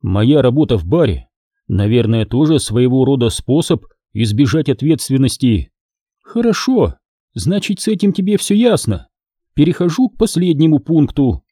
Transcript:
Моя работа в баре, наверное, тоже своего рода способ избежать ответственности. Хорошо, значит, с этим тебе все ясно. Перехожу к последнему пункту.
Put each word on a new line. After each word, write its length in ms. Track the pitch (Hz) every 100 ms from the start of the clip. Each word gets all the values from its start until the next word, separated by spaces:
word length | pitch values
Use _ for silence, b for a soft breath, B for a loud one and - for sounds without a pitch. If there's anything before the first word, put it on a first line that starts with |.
Моя 400 | 92 95 110 147
работа 360 | 131 131 151 113
в 80 | 82
баре, 420 | 151 147 78 - _ _ _ _
наверное, 580 | 95 101 120 107 113 104
тоже 340 | 123 151 156
своего 440 | - 110 127 131
рода 260 | 131 139 117
способ 560 | - - 135 165 156 - _ _
избежать 560 | 104 113 104 139 160 147
ответственности. 1000 | 131 143 156 - 135 131 - 127 107 71 _ _ _ _ _
Хорошо, 720 | _ 233 240 214 - 254 131 - _ _ _
значит, 460 | - 85 196 - 202
с 80 | -
этим 260 | 214 202
тебе 240 | - 190 208
все 160 | -
ясно. 540 | 202 240 202 - 98 - _ _ _ _ -
Перехожу 540 | 151 165 175 160 254
к 80 | -
последнему 600 | 220 - 180 151 160 151
пункту. 640 | - 165 143 - 135 92 _